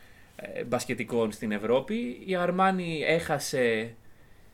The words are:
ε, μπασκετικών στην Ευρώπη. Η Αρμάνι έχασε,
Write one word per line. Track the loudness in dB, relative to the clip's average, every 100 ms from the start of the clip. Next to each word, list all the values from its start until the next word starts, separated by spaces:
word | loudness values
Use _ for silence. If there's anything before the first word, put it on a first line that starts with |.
| -20 -20 -20 -14
ε, | -10 -6
μπασκετικών | -2 -2 -2 -4 -2 2 0
στην | 0 -2
Ευρώπη. | -2 2 2 2 -4 -4 -8 -4
Η | 0
Αρμάνι | 2 4 4 4 -2 -2 2
έχασε, | 2 2 -2 0 2 2 2 -2 -10 -20 -20 -20 -20 -20